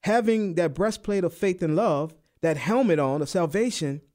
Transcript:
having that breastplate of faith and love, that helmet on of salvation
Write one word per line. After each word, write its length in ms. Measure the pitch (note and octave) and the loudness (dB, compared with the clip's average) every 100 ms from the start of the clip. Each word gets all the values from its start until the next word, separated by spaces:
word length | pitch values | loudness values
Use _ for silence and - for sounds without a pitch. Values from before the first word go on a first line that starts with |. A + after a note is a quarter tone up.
having 540 | - A3+ A3+ A3+ G#3 | 2 2 2 0 0
that 200 | E3+ E3+ | 0 -2
breastplate 480 | C#3 G#3 G#3 - G3+ | 0 -2 -2 -2 0
of 120 | F3 | -2
faith 280 | - G3+ F3+ | 0 -2 0
and 140 | E3 D#3 | 0 2
love, 380 | A3 C#3+ D#3 - _ _ | 2 0 -4 -10 _ _
that 160 | E3 D3 | -2 -2
helmet 420 | C#3+ A#3 B3 D#3 | 0 2 4 2
on 220 | C3+ C#3+ | 2 -2
of 80 | C#3+ | -2
salvation 720 | F#3+ E3 F3+ A#3+ - D3+ C#3 _ | -2 0 0 -2 -2 -6 -6 _